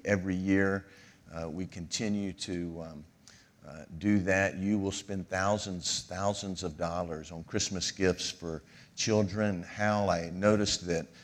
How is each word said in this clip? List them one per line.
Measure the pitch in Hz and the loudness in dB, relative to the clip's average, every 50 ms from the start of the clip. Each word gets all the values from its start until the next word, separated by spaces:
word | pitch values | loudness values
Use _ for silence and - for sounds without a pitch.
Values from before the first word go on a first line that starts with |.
| - | 0
every | - 101 95 90 95 92 | 2 2 2 2 0 -2
year. | 92 92 98 98 98 98 98 98 98 95 - - - - - - _ - - 82 | 0 2 4 4 4 4 4 2 0 -4 -8 -16 -20 -20 -20 -20 _ -20 -14 -10
Uh, | 82 82 82 | -8 -8 -6
we | 76 90 92 | -6 -6 -8
continue | 80 - 90 85 78 - - 120 104 104 101 101 95 87 | -8 -8 -10 -10 -6 -6 -4 -2 0 0 -2 -2 -4 -6
to, | - - - 92 87 87 85 82 85 82 80 | -8 -6 -4 -4 -4 -4 -4 -6 -8 -10 -10
um, | 78 76 78 - _ _ _ - - - - _ _ _ - | -12 -14 -18 -18 _ _ _ -20 -20 -20 -20 _ _ _ -18
uh, | 73 71 78 - - - 80 | -16 -14 -14 -14 -14 -8 0
do | 98 104 104 101 | 4 4 4 6
that. | 90 95 95 95 98 92 - | 4 4 4 4 4 2 2
You | 87 95 101 107 101 | 0 0 2 2 2
will | 95 98 95 | 2 0 -2
spend | - - - 101 95 87 - | -4 -6 -6 -6 -6 -6 -4
thousands, | 95 92 95 101 107 104 - 98 92 87 - - - - - - | -2 0 2 2 2 0 0 -4 -6 -6 -4 -4 -4 -4 -4 -6
thousands | 90 92 98 101 104 - 104 98 92 87 95 | -6 -2 -2 -2 -2 -2 -4 -6 -6 -4 -6
of | 85 76 | -6 -4
dollars | 80 87 82 85 90 90 85 80 78 78 78 85 | -4 -4 -2 -2 -2 -4 -4 -6 -8 -8 -10 -12
on | 82 80 | -12 -8
Christmas | - - 104 - - 98 90 82 - | -4 -2 -2 -2 -2 -2 -4 -4 -4
gifts | - - 95 90 87 - - - | 0 2 4 4 4 2 -2 -6
for | - - 87 82 80 78 - - - - - - _ | -6 -6 -6 -6 -6 -6 -8 -12 -20 -20 -20 -14 _
children. | - - 113 110 107 104 90 92 107 107 104 98 87 87 | -4 0 4 4 4 4 2 2 0 0 0 0 -2 -4
Hal, | - - 104 104 107 107 104 101 95 | -6 -4 0 2 2 2 4 4 2
I | 87 85 85 82 85 | 2 2 0 -4 -2
noticed | 92 101 107 107 104 104 98 - - 87 | 2 4 6 6 6 4 2 0 -2 0
that | 90 82 82 82 - - - | 0 0 0 -2 -4 -10 -20